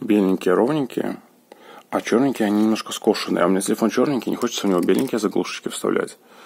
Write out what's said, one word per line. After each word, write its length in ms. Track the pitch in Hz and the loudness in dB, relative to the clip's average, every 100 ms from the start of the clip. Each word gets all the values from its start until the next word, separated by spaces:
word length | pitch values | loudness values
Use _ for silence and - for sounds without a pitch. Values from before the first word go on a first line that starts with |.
беленькие, 540 | 120 104 95 92 95 | 0 2 4 2 2
ровненькие, 680 | 92 117 156 127 - - - - _ _ - - - - | 2 2 0 -4 -6 -6 -8 -16 _ _ -20 -20 -20 -8
а 100 | 104 | -6
черненькие, 460 | - 113 139 117 104 | 0 2 2 0 0
они 160 | 104 | 2
немножко 300 | 107 110 - | 2 0 -4
скошенные. 500 | - 113 104 - 92 | -2 0 0 0 0
А 40 | 87 | 2
у 40 | |
меня 100 | 95 | 2
телефон 300 | 101 107 110 | 0 0 0
черненький, 400 | 123 127 127 - | 2 0 0 -4
не 60 | 90 | -4
хочется 300 | 120 - 101 | -4 -2 0
в 40 | |
него 100 | 90 | 0
беленькие 380 | 92 98 131 113 | 2 0 0 -2
заглушечки 500 | 101 92 90 - - | -2 -2 -4 -6 -10
вставлять. 500 | - - - - - _ - | -6 -2 -2 -4 -8 _ -20